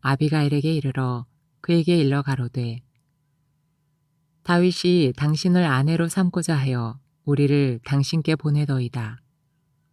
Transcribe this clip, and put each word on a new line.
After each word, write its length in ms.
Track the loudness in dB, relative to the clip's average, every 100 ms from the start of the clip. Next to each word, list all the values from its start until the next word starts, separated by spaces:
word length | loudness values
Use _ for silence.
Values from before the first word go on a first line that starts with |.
아비가일에게 760 | -2 0 0 0 0 0 -2 -2
이르러 500 | -2 -4 -4 -4 -10 _ _ _
그에게 360 | 0 0 2 2
일러 240 | 2 0
가로되, 600 | -2 -4 -4 -6 -6 -8 -14 _ _ _ _ _ _ _ _ _ _ _ _ _ _ _
"다윗이 720 | -2 2 2 0 2 2 2 0
당신을 460 | -2 0 2 2 2
아내로 420 | 2 2 0 0
삼고자 480 | 0 0 0 -2 0
하여 440 | 0 -2 -4 -8 _ _ -2
우리를 540 | 2 2 2 2 -2 -2
당신께 500 | 0 0 -2 0 -2
보내더이다." 840 | 0 0 0 -2 -4 -6 -8 -12 _ _ _ _ _ _ _